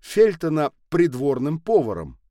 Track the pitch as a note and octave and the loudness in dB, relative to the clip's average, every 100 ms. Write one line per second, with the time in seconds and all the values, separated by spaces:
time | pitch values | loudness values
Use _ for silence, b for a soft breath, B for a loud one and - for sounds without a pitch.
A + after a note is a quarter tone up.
0 | - - A3 E3 E3 D#3 C#3+ _ _ E3 | -6 2 2 2 -4 -2 -4 _ _ 0
1 | E3+ B2 C#3 B2+ C#3 D#3+ E3 A3 A#2+ F2 | 0 0 -2 -2 -2 -4 0 0 0 -6
2 | D2+ A#1+ _ | -10 -16 _